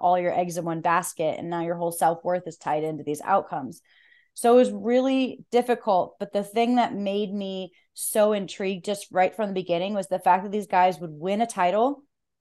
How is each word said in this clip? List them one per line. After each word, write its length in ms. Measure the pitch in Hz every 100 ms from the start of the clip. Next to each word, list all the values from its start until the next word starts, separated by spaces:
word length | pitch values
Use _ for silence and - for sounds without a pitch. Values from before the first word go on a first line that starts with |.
all 180 | 175 180
your 180 | 175 -
eggs 200 | 180 170
in 80 | 170
one 160 | 165
basket 580 | 165 170 180 - 156 -
and 100 | 170
now 120 | 170
your 140 | 165 170
whole 180 | 170
self-worth 520 | 170 170 170 180 180 175
is 120 | 156
tied 260 | - 151
into 220 | 156 151 143
these 160 | 147
outcomes. 600 | - 196 - 160 131 - _ _ _ _ _
So 220 | - 233 247
it 20 |
was 140 | 247
really 760 | 202 202 247 262 262 262 - -
difficult. 680 | 240 240 240 - 185 - -
But 140 | 202
the 100 | 202
thing 320 | 202 233 233 247
that 180 | 226
made 400 | 196 202 202 208
me 380 | 202 196 190 185 _ _
so 400 | - - 220 214
intrigued 500 | 208 185 - 196 196
just 240 | 170 202 -
right 220 | 180 185
from 140 | - 208
the 140 | 196
beginning 320 | 185 170 185
was 140 | 208 190
the 120 | 185
fact 240 | 185 180
that 80 | 202
these 160 | 208 190
guys 320 | 185 185 165
would 120 | 170
win 300 | 151 170 202
a 60 | 233
title. 560 | - 180 196 247 285 _ _ _ _